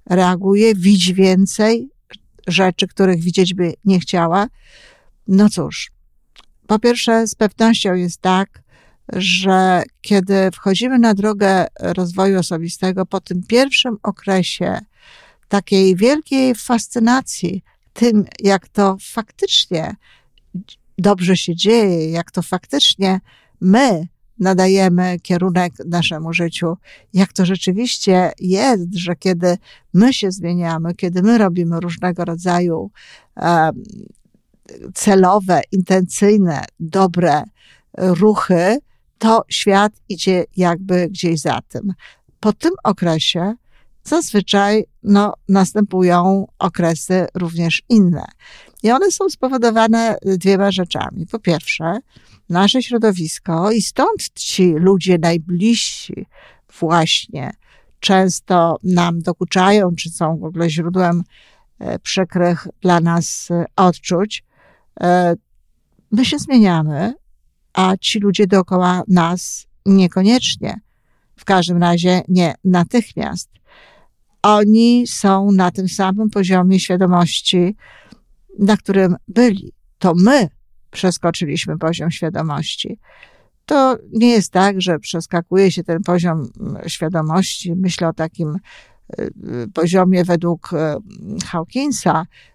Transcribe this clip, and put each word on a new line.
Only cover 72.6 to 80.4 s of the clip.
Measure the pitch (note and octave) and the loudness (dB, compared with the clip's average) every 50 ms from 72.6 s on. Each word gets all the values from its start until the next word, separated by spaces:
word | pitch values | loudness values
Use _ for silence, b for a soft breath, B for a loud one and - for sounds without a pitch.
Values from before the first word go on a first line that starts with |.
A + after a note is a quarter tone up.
| - | 0
natychmiast. | F#3 F3+ F3 E3+ - - A#3+ - - - - - C#2+ E3+ F#3 - - _ _ b b b b b b b b b b b _ _ _ _ _ | 0 2 2 2 0 0 -2 -2 -4 -6 -8 -8 -8 -8 -10 -14 -16 _ _ b b b b b b b b b b b _ _ _ _ _
Oni | - G#3 G#3+ G#3 G#3 G#3 G#3+ A3+ A#3 A#3+ A#3+ B3 A#3+ | 2 4 4 4 4 4 6 6 6 6 4 4 2
są | - - - - G3 F#3+ F#3+ G3 G3+ | -2 -4 -2 0 2 2 2 2 2
na | G3 F#3+ F#3 F3 | 4 4 2 2
tym | - G3 F#3+ F3+ | 0 -2 -6 -4
samym | - - G3 F#3+ F#3+ G#3 A3 G#3+ | -4 -2 -2 -2 0 0 -2 -2
poziomie | - G3+ F#3+ F3 F#3+ F3+ F3+ F#3 F#3+ F#3 | 0 0 0 2 2 2 4 4 2 2
świadomości, | - - F3+ F3+ F#3+ F3 F3+ F3 F3 E3+ - - - - F#3+ F3+ F3 F#3 G#3+ b b b b b b b b b b _ _ _ _ _ - - | 2 0 0 0 2 2 2 2 2 0 -2 -4 -4 0 0 0 0 0 -2 b b b b b b b b b b _ _ _ _ _ -6 0
na | G3+ G3 G#3+ | 2 2 2
którym | G3 - - G3 G3 F#3+ F3 F3+ - _ - | 2 0 0 2 2 2 2 0 -2 _ -4
byli. | F#3 A#3 B3 A#3+ G3+ G3 - - - _ _ _ _ - | 0 2 2 2 2 -2 -6 -14 -20 _ _ _ _ -2
To | - F#3 E3 | 0 2 4
my | F3 F#3 A#3 C#4+ C#4 | 4 4 4 4 4